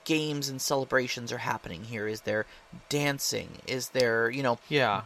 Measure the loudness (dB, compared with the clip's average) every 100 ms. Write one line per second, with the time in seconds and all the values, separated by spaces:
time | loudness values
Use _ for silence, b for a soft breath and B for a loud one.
0 | 0 2 2 -2 -4 -4 0 0 2 2
1 | 2 -4 -6 -4 -2 -4 -6 -10 -8 -4
2 | -4 -4 -2 -2 -2 b b -14 -4 0
3 | 0 0 -2 -4 -6 -10 -6 -4 0 2
4 | 4 4 2 2 0 0 0 2 4 2